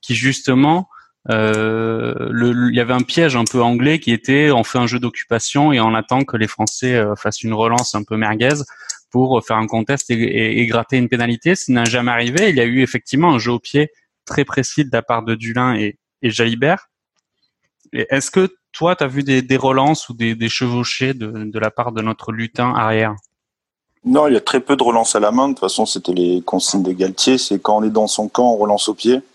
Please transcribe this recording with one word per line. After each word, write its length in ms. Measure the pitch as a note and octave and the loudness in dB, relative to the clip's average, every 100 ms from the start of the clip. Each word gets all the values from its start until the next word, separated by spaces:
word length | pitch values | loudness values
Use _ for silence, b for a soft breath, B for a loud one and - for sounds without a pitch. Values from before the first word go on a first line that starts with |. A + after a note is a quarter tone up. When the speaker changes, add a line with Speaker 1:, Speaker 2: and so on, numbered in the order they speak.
Speaker 1:
qui, 140 | - A#2 | -4 -2
justement, 720 | B2+ C3+ - C3 C#3+ E3+ F#3+ b b _ - | 0 -2 2 4 4 2 -2 b b _ -2
euh, 1000 | A2 G#2+ G#2+ A2 A2+ A2+ A2+ A#2 A#2 A#2 | 0 2 2 0 0 -2 -2 -4 -4 -4
le, 220 | A#2+ A#2+ | 0 0
le, 160 | A#2+ B2 | 2 2
il 80 | A#2 | 2
y 20 | |
avait 140 | A#2+ | 2
un 80 | B2+ | 0
piège 340 | B2 - E3 B2+ | 0 2 2 2
un 80 | |
peu 180 | A2+ B2+ | 0 2
anglais 380 | A#2+ A#2+ C3+ D#3+ | 2 2 2 2
qui 140 | C3+ | 0
était, 380 | A#2 - C#3 D3+ | -2 2 4 4
on 120 | C3 | 4
fait 140 | A2+ C3 | 2 0
un 100 | A#2+ | 0
jeu 120 | A#2+ | -2
d'occupation 720 | A#2+ - - A#2 - C#3+ D3+ | -4 -6 -4 -2 0 2 4
et 80 | C3+ | 4
on 120 | A2+ | 2
attend 300 | A2+ G#2+ B2+ | 0 0 -2
que 140 | C3+ A2+ | 0 -2
les 100 | G#2+ | -2
Français, 480 | - G#2+ - B2+ B2 | -2 -4 -2 -2 0
euh, 220 | G#2 G#2 | 0 -2
fassent 260 | A2+ - | -6 -6
une 100 | A2+ | -6
relance 400 | G#2+ A2+ A#2+ A#2+ | -2 0 0 -2
un 100 | G#2+ | -6
peu 120 | G#2 A2 | -4 -2
merguez 480 | A2 G#2+ B2 D3 C#3 B B B _ | -2 0 0 0 -6 B B B _
pour, 280 | B2+ C3 B2 | 0 2 0
euh, 40 | |
faire 160 | - A2 | 0 -2
un 100 | G#2+ | 0
contest 420 | A2+ A2 C#3 - | -2 -2 -4 -2
et, 40 | |
et, 480 | A#2 A2+ A2+ A2+ A2 | -2 0 0 0 0
et 40 | A#2 | 0
gratter 300 | A2+ A#2+ C3 | -2 0 0
une 140 | A#2+ | 0
pénalité. 460 | B2 A#2+ A#2 E3 F#3+ | 0 -2 -2 0 -2
Ça 180 | - | 0
n'a 100 | B2 | 0
jamais 280 | A#2 B2 A#2+ | 2 0 0
arrivé. 400 | A#2 A#2+ D3 G#3 | 0 -2 0 0
Il 40 | C#3+ | 2
y 60 | |
a 40 | A#2+ | 2
eu 180 | B2 | 2
effectivement 500 | B2+ B2 - C3+ E3+ | 0 -2 -4 2 2
un 40 | C3+ | 2
jeu 140 | A2+ | 0
au 80 | A#2+ | -4
pied 320 | - C#3+ D3+ _ _ _ | -2 -2 -2 _ _ _
très 220 | - - C#3 | -6 -4 -2
précis 400 | - C3 - C#3+ | -2 -2 -2 0
de 60 | |
la 80 | A#2+ | -2
part 220 | A2+ A#2 | -2 -4
de 120 | A2 A2+ | -2 -6
Dulin 400 | A2+ A#2 B2+ A2+ | -4 -2 0 0
et, 240 | G#2+ - _ _ | -2 -6 _ _
et 80 | B2 | -4
Jalibert. 580 | G#2+ A#2 A#2 C#3 G3 _ _ _ _ _ _ _ _ _ _ _ | 0 0 2 0 0 _ _ _ _ _ _ _ _ _ _ _
Et 140 | B2 - | -8 -2
est-ce 220 | C3+ - | -2 0
que 240 | G3 F#3 _ _ | 0 0 _ _
toi, 240 | - E3 F3+ | -4 -2 0
t'as 120 | C#3 | -2
vu 140 | C3+ | -2
des, 200 | C#3 C3 | 0 0
des 160 | B2+ C3 | 2 2
relances 500 | C3 C3 C#3 D3+ - | 2 2 2 0 -4
ou 60 | |
des, 200 | A#2 A#2 | -4 -4
des 140 | A2+ A2+ | -2 -4
chevauchées 680 | - B2 A#2+ A#2+ - C3 | -2 -2 -2 -2 -4 -4
de, 160 | C3 G#2+ | -4 -8
de 300 | A2 G#2+ G#2+ | -8 -8 -4
la 120 | G#2+ | -4
part 200 | - A#2+ | -2 -6
de 100 | A2+ | -4
notre 300 | A2 A2 - | -4 -6 -8
lutin 420 | A2 A2+ - B2 | -8 -8 -2 -2
arrière ? 420 | B2 A2 A2 A2 G#2 _ _ _ _ _ _ _ _ B2 | 0 0 2 0 -4 _ _ _ _ _ _ _ _ 0
Speaker 2:
Non, 240 | C3+ D3+ | 4 4
il 40 | |
y 40 | A#2 | 2
a 40 | |
très 200 | - C3 | 2 -2
peu 160 | - C#3 | 0 0
de 60 | |
relances 300 | A#2+ A#2 A2+ | 2 2 2
à 60 | A2 | 2
la 120 | G#2 | 2
main. 180 | A#2+ C#3 | 2 0
De 40 | C3 | 0
toute 40 | |
façon, 260 | F#2+ - A2 | -4 -2 -4
c'était 280 | G2 F2+ | -4 -4
les 280 | F2+ F2 F2+ | 0 0 0
consignes 420 | - F#2 - G2 | -2 -4 -2 -2
de 100 | F#2 | -2
Galtier. 440 | F2+ F#2+ F#2+ - C3 | -2 -4 0 0 2
C'est 240 | - G2 | 0 -4
quand 180 | - G#2+ | 0 0
on 40 | |
est 60 | G#2+ | 2
dans 180 | A2 G#2+ | 0 -2
son 220 | - G#2+ | -2 -4
camp, 240 | - B2 | 2 2
on 20 | A2+ | 2
relance 320 | G#2 G#2 - | 2 0 -2
au 60 | |
pied. 260 | G#2 A2+ B2+ - | -2 0 0 -2